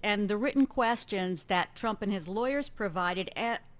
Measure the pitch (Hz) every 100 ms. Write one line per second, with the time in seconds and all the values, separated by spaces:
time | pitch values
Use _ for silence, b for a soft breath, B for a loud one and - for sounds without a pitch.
0 | 208 208 202 208 262 277 269 - 233 233
1 | - 196 185 175 - 180 - - 226 208
2 | 202 196 165 202 247 277 277 - 202 170
3 | 180 180 185 - 233 233 - -